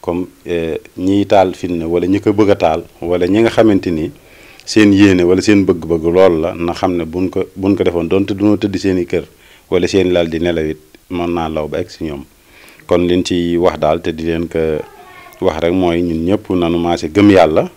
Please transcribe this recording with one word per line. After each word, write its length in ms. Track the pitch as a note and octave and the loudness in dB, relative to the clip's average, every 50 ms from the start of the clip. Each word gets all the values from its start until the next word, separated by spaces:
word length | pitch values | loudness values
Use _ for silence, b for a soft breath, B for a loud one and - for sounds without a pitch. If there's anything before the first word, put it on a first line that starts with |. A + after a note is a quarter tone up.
Comme, 260 | - - E2+ F2+ F#2 - - _ _ D#2+ | -4 -4 -4 -4 -6 -8 -12 _ _ -6
euh, 300 | F2 E2+ E2 D#2+ D#2 - - - _ - | -4 -4 -4 -4 -6 -8 -10 -14 _ -6
ñiy 280 | F2+ F#2+ G2 G2+ G2+ | -2 0 0 0 0
taal 280 | G2 A2 G2+ F#2 F#2 F2 | 2 4 4 4 2 0
fitna 320 | - - F2+ F2 E2+ E2 E2 | -6 -8 -6 -6 -4 -4 -2
wala 200 | E2+ F2 F2 F2+ | -2 -2 0 0
ñi 120 | F#2+ G2+ | -2 0
ko 100 | G2+ A2 G2+ | 0 -2 2
bëgg 160 | G2+ G#2+ G2 | 2 2 2
a 40 | G2+ | 2
taal, 280 | - - E2 D#2+ E2 E2 - _ - | 2 2 0 0 -2 -6 -10 _ -10
wala 240 | - E2+ F2 F2 F2 F2+ | -6 -4 -2 -2 0 0
ñi 120 | F#2+ G#2+ | 2 2
nga 80 | A#2 A2+ | 2 2
xamante 380 | - - A2+ A2 G2+ F#2+ - F#2+ | 2 2 2 4 2 2 0 -2
ni 200 | E2+ D#2 D#2 F2+ - B B B B B B B B B B | -4 -4 -6 -8 -10 B B B B B B B B B B
seen 260 | - - A2 G#2+ G#2 G2+ | -2 2 4 4 6 6
yéene 300 | F#2+ G2+ G2+ F#2+ F2+ F2 | 6 6 6 4 4 2
wala 180 | F2 F#2 F#2 | 2 2 0
seen 240 | F#2 - G#2+ G2+ F#2+ | 2 2 2 2 4
bëgg-bëgg 380 | F#2 F#2 E2+ D#2+ D#2+ E2+ E2 D#2 E2+ E2+ | 2 0 -2 0 -4 -4 -2 0 0 4
lool 280 | F#2 F#2+ F#2 F2 D#2+ | 4 4 4 4 2
la, 120 | D#2 E2+ F#2+ | -2 -4 -4
na 180 | E2 E2+ F2 E2+ | -4 -6 -6 -4
xam 220 | - - F#2 F#2 | -2 -2 -2 -2
ne 80 | F2 D#2+ | -4 -6
buñ 240 | D#2+ D#2+ F2+ F#2+ F#2 | -6 -6 -6 -6 -4
ko, 140 | - F#2+ F#2 - _ | -4 -6 -6 -6 _
buñ 200 | F#2+ F#2+ G2+ G2+ | -4 0 0 0
ko 80 | E2+ F#2 | 2 0
defoon, 220 | F#2 F2 F2 E2+ E2 | 0 0 -2 -2 0
donte 240 | F#2+ G2 G2+ G2 G#2 | 0 -2 0 -2 -4
duñoo 240 | F#2+ G2+ G#2 G#2 G2+ | -2 0 0 0 0
tëdd 200 | A2 G#2 F#2+ F#2 | -2 -4 -4 -2
seeni 280 | - G2 F#2 F#2 F2 | -2 -2 -2 -2 -2
kër 180 | - - F2 D2 - b b b b b b b b | -4 -4 -6 -6 -8 b b b b b b b b
wala 180 | F#2 F2+ F2 F2 | -2 -2 0 2
seen 240 | - G2 F#2 F2+ F2+ | 0 2 2 2 2
lal 160 | F2 F2 E2 | 0 0 -2
di 100 | D#2+ E2 | -4 -4
nelaw 260 | E2+ F2 E2 E2 D#2 D#2 | -2 -2 -2 -2 -4 -6
it, 80 | D#2 D2+ _ _ _ - _ _ | -6 -10 _ _ _ -20 _ _
mën 180 | F#2 F2 F2 F2 F2 | -8 -8 -6 -4 -4
naa 160 | F2 E2 D#2+ | -4 -6 -6
law 180 | D#2 D#2 D2+ D2+ | -6 -6 -8 -6
ba 120 | D2 D#2 | -6 -8
egg 100 | F2+ F2+ | -8 -10
si 140 | - - E2+ | -12 -12 -10
ñoom. 180 | D#2+ D2 C#2 C2+ _ b b b b b b b b b b b - | -10 -10 -12 -14 _ b b b b b b b b b b b 0
Kon 120 | F#2 F2 F2 F2 | 0 2 2 2
liñ 160 | F2 F2+ F2 | 0 0 0
ci 320 | - F#2 F2 F2 E2+ E2+ E2+ | -2 -2 -2 -2 0 0 2
wax 200 | F2 F2+ D#2+ D2+ | 2 0 0 0
daal, 220 | D2+ D2+ D#2+ E2+ | 0 0 0 0
te 100 | E2 F2+ D#2+ | -2 -6 -8
di 100 | D#2 D#2+ | -6 -4
leen 240 | E2 E2 E2 E2+ E2 | -4 -4 -4 -4 -4
ko 120 | - E2 D#2+ D#2+ D#2 D2+ - - - B B B B B B B B B | -4 -2 -2 -2 -2 -4 -6 -10 -16 B B B B B B B B B
wax 180 | F2+ F2+ D#2+ D#2 | -2 -2 -2 0
rek, 120 | D#2 E2+ F2+ | -2 0 0
mooy 280 | F#2+ F#2 F2 E2+ E2+ | 2 2 2 2 0
ñun 220 | F2 F2 E2 D#2+ E2 | 0 -2 -2 -2 -2
ñëpp 240 | F2 G2 G#2+ G#2 - G2 | -2 -2 -2 -2 -2 -2
nanu 220 | F2+ F2 E2 E2+ E2+ | 0 0 0 0 0
maase 300 | F2 E2+ E2+ E2+ - D#2+ | 0 -2 -2 -2 -4 -2
gëm 180 | D#2 G2+ G#2 G2+ | 2 4 6 6
Yàlla 380 | G2 F#2 E2+ D#2 D#2 F#2+ D3+ F#3 - | 8 6 6 4 4 0 -2 -2 -8